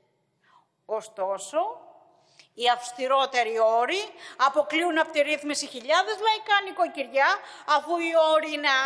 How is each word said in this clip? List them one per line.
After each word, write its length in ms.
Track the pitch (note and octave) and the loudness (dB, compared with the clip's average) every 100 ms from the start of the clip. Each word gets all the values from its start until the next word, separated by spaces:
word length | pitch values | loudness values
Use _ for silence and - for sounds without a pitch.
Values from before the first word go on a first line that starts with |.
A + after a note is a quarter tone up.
| _ _ _ _ _ _ _ _ - | _ _ _ _ _ _ _ _ -8
Ωστόσο, 960 | G#3+ - - F#3+ F#3+ - D4+ G4+ - - - _ _ _ - _ | -8 -8 -6 -4 -4 -4 -2 -2 -6 -18 -20 _ _ _ -20 _
οι 160 | - B3 | -2 0
αυστηρότεροι 920 | A#3+ - - B3+ C4+ C4 B3+ A3+ A3+ | 0 -2 -8 0 2 2 0 0 2
όροι 500 | A3 A3+ B3 F#4 G#4+ - - - | 2 4 2 -2 -6 -12 -18 0
αποκλείουν 640 | C#4 D4+ - D#4 F4 D#4+ | 2 2 0 0 0 0
από 120 | D#4 | 0
τη 100 | D#4 | 0
ρύθμιση 460 | C#4+ D4 D4 C#4+ C#4+ | 0 -2 -4 -6 -8
χιλιάδες 480 | B3+ A#3+ E4 G4 G#4 | -10 0 2 2 -2
λαϊκά 420 | A4 G#4+ G#4+ G4+ | -2 -2 2 0
νοικοκυριά, 640 | G4 E4+ E4+ D#4 A#3+ C4+ D4 F#4+ - - - | 0 -2 -2 -2 -4 2 2 2 -4 -16 0
αφού 300 | D4 D4 F4 | 0 2 -2
οι 140 | E4 E4 D#4 | 0 2 4
όροι 180 | D#4 D#4 | 4 0
είναι 180 | D4+ D4 C4+ | -2 0 2